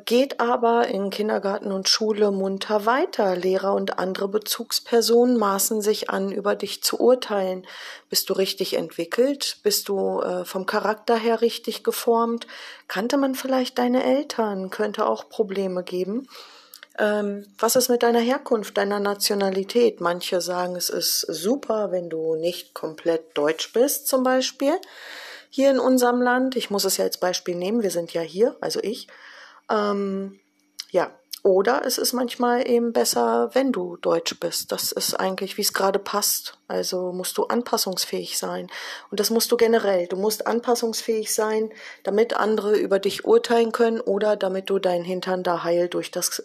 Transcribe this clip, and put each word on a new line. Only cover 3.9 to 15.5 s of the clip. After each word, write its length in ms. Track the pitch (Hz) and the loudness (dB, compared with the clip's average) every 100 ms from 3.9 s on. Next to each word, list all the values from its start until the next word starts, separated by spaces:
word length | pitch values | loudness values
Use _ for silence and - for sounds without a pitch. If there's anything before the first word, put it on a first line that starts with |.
| - | -2
andere 300 | 185 185 196 | -4 -2 -2
Bezugspersonen 1120 | 208 - - 233 - - 233 214 233 247 240 | -2 -4 -6 -4 -6 2 2 4 6 6 4
maßen 420 | 208 196 196 220 | 2 2 0 0
sich 300 | 202 214 - | 0 0 0
an, 200 | 196 196 | -2 -2
über 260 | 196 202 202 | -2 -2 -2
dich 260 | 196 - | -2 -4
zu 180 | - - | -4 2
urteilen. 640 | 233 254 - 208 185 185 185 - - - - | 4 4 2 -2 0 -4 -8 -16 -16 -18 -6
Bist 180 | 190 - | -4 -2
du 60 | |
richtig 400 | 185 190 - 185 | 0 0 -2 -2
entwickelt? 840 | - 165 - 170 - 262 277 - - | -2 -4 -6 -6 2 2 2 -4 -4
Bist 260 | 208 196 - | 0 0 0
du, 320 | 196 190 190 | -2 0 -2
äh, 240 | - 180 | -2 -4
vom 220 | 180 190 190 | -4 -6 -2
Charakter 500 | 214 196 214 - 233 | -2 0 -2 2 2
her 240 | 226 226 | 2 2
richtig 440 | 233 - - 214 | 2 0 -8 -6
geformt? 640 | - 226 - 233 233 233 - - - - - | -2 -2 2 2 2 -2 -6 -16 -18 -18 -8
Kannte 300 | 185 233 285 | -4 0 2
man 180 | 277 | 2
vielleicht 440 | 262 262 262 247 - | -2 0 0 0 0
deine 260 | 247 247 | 2 2
Eltern? 640 | 254 262 294 - 220 196 190 | 2 0 0 -2 -2 -2 -6
Könnte 380 | - 214 208 220 | -4 -4 0 0
auch 240 | 220 - | 0 -4
Probleme 540 | - 202 | -2 -2